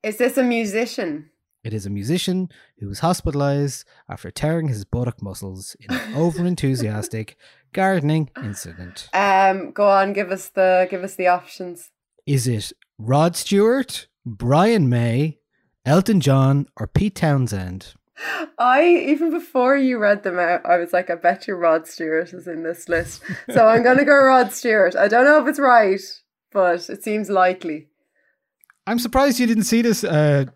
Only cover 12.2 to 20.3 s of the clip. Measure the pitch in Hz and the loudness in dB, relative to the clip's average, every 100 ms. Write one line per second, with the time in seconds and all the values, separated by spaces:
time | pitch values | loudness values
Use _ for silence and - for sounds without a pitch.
12.2 | - 139 120 110 - - _ - 110 139 | -4 -2 0 -4 -6 -16 _ -14 -2 0
13.2 | 165 170 - 196 220 262 247 - - _ | 0 -2 -2 2 2 0 -4 -10 -16 _
14.2 | - 104 120 147 208 226 135 120 117 117 | -16 -6 0 2 4 2 2 2 0 0
15.2 | 156 - _ _ _ _ 127 160 190 196 | -2 -6 _ _ _ _ 2 2 4 2
16.2 | 139 135 135 139 - - 104 - 208 - | 4 4 4 2 -2 -10 -4 -2 -2 -2
17.2 | 160 139 123 98 90 92 - _ _ - | 0 0 -2 -4 -8 -12 -16 _ _ -14
18.2 | - - 311 - 240 262 349 349 269 294 | -10 -8 -10 -2 2 4 4 2 2 -2
19.2 | 330 320 - 262 247 277 262 240 208 202 | -2 -4 -4 0 2 2 0 0 0 0
20.2 | 202 | -2